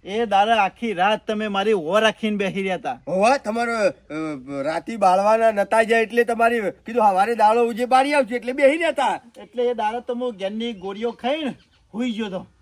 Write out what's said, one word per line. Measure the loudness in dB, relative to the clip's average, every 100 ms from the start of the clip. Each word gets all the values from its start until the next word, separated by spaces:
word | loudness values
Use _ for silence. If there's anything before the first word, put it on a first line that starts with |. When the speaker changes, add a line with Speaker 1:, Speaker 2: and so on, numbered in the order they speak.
Speaker 1:
એ | -6 -4 2
દારા | 2 4 2
આખી | 2 -2 -6
રાત | 0 0 0 -4
તમે | -4 -4
મારી | -2 0
ઓર | 0 2 2
રાખીને | 2 0 -4 -2
બેસી | -4 -4
રહ્યા | -4 -4
હતા. | -6 -8 -6
Speaker 2:
હોવે, | 0 2 2
તમારો, | -2 -4 -4
અ, | 0 -2 -2 _ -10 -8 -10 -10 -6
રાતી | -4 -4 -6 2
બાળવાના | 4 4 4 4 4
નતા | 2 0 2
જાય | 4 2
એટલે | 2 0
તમારી | 0 2 2 2
કીધું, | -4 -8 -6 2
"હવારે | 2 4 0 4
દાડો | 4 4 0
ઉજે | -2 2
બારી | 2 4
આવશે," | 2 0 -4
એટલે | -6
બેસી | 2 2 4
રહ્યા | -2
હતા. | 0 -2 -2 -8 -20
Speaker 1:
એટલે | -12 -4 -2
એ |
દારા | -2 -4 -4
તો | -8
હું | -6 -6
ઘેરની | -6 -6 -6 -8
ગોળીઓ | -8 -12 -6 -8
ખાઈને | -4 -4 -4 -4 -10 _ _ _
હુઈ | -6 -6
ગયો | -4 -6
તો. | -8 -12 _